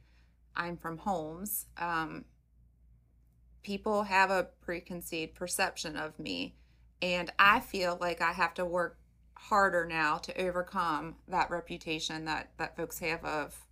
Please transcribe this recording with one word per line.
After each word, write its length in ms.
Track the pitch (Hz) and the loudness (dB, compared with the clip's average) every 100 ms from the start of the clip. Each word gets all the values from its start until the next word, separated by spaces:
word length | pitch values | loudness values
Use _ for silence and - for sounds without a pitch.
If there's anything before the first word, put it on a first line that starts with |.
| - _ _ _ _ - | -20 _ _ _ _ -6
I'm 220 | 175 170 | -6 -6
from 200 | 165 160 | -8 -4
Holmes, 680 | 208 180 156 165 208 - - - | -2 -2 -4 -8 -6 -6 -8 -6
um, 480 | 170 165 156 - - _ _ _ - _ - - _ _ _ _ - - | -2 -2 -4 -8 -14 _ _ _ -20 _ -20 -20 _ _ _ _ -20 -14
people 400 | - 196 220 208 | -8 -4 0 0
have 260 | 208 190 190 | 4 4 6
a 140 | 190 180 - | 4 0 -6
preconceived 760 | - 175 - 175 170 165 160 - | -6 -6 -6 -10 -6 -6 -6 -6
perception 600 | 180 - 185 - 170 151 | -4 0 0 -2 -6 -6
of 220 | 156 - | -8 -8
me, 360 | 156 87 92 - - _ - _ | -8 -6 -8 -12 -20 _ -20 _
and 300 | 180 180 175 - | -2 -2 0 6
I 200 | 202 220 | 8 8
feel 380 | - 196 180 175 | 2 0 0 0
like 200 | 175 170 | -2 2
I 120 | 170 | 0
have 200 | 180 170 - | 2 0 0
to 100 | 180 | 0
work 340 | 175 170 - - _ - - | 0 0 -4 -20 _ -20 -20
harder 500 | - 208 190 175 170 | 2 6 6 4 2
now 320 | 160 151 165 | 2 2 2
to 200 | - 170 | -2 -2
overcome 760 | 185 180 180 190 170 151 160 - - | 0 0 -2 0 0 0 -4 -10 -2
that 220 | 180 - | 2 2
reputation 760 | 170 170 170 170 156 - 160 160 | 0 -4 -8 -4 -4 -4 -4 -4
that, 260 | 151 - - | -4 -6 -6
that 180 | 156 - | -6 -4
folks 220 | 160 - | -6 -4
have 240 | 165 165 156 | -4 -2 -2
of 340 | 151 139 - - | -4 -4 -10 -20